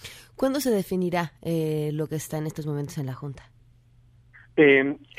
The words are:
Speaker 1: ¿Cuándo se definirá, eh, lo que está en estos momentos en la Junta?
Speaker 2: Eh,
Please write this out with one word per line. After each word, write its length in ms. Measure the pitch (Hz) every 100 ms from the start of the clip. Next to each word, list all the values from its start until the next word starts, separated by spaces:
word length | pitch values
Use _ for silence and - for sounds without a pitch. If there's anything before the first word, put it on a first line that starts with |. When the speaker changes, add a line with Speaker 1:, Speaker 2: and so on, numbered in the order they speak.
| - - - -
Speaker 1:
¿Cuándo 240 | 269 269
se 100 | 262
definirá, 640 | 208 180 185 180 175 165 -
eh, 480 | - 165 156 151 151
lo 140 | 151 151
que 100 | 156
está 220 | - 156
en 80 | 156
estos 200 | - 151
momentos 300 | 147 143 -
en 80 | 131
la 80 |
Junta? 280 | 127 147 131 - - - - _ - - - - - - -
Speaker 2:
Eh, 380 | 147 139 139 147 -